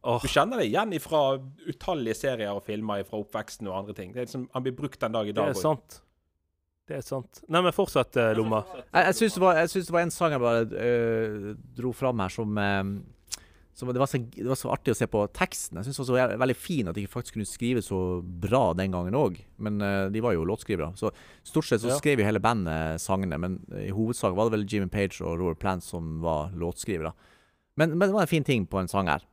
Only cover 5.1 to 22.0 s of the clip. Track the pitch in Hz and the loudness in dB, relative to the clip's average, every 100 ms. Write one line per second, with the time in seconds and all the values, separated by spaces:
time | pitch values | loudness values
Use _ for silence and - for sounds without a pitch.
5.1 | 113 104 107 104 120 156 147 _ - _ | -2 -2 0 0 2 0 0 _ -20 _
6.1 | _ _ _ _ _ _ _ _ 147 - | _ _ _ _ _ _ _ _ -10 -6
7.1 | 135 120 - - 165 180 - 190 143 120 | -8 -8 -20 0 2 4 2 2 2 2
8.1 | 127 113 110 110 110 107 - - 165 180 | 4 4 4 2 0 -2 -14 2 4 4
9.1 | 185 226 180 185 160 165 190 170 170 170 | 4 2 6 4 6 2 0 0 0 0
10.1 | - 170 139 120 117 113 - 120 120 117 | 2 2 4 4 4 2 0 2 2 2
11.1 | 113 110 107 101 107 127 120 123 113 135 | 0 -2 -4 -8 -10 -14 -6 -6 -2 0
12.1 | 120 92 - 107 104 101 98 98 98 - | 0 -2 -2 -2 0 2 2 0 -4 -10
13.1 | - _ - - - _ - 127 123 139 | -20 _ -14 -14 -20 _ -10 -4 0 2
14.1 | 135 117 - 113 131 - - - 110 117 | 0 -4 -6 -4 -2 -2 0 0 2 2
15.1 | 107 104 - 185 - - 85 113 143 131 | 2 0 0 -4 -4 -8 -8 -8 -6 0
16.1 | 127 127 107 131 120 - 135 92 95 98 | 2 4 2 2 0 -2 -2 -2 -4 -6
17.1 | 123 - 113 101 - 120 123 - 95 92 | -8 -8 -6 -6 -4 0 0 0 -2 0
18.1 | 90 90 87 101 127 104 85 95 90 90 | -2 -6 -4 2 4 4 2 0 0 0
19.1 | 120 123 87 - - 107 104 101 98 98 | 2 2 0 -14 -8 -4 0 0 0 0
20.1 | 107 117 87 82 110 - 95 78 98 107 | 0 0 2 0 -2 -2 -2 -2 -2 -4
21.1 | - - - - 160 151 117 117 139 | -4 -20 -20 -2 -2 2 0 2 2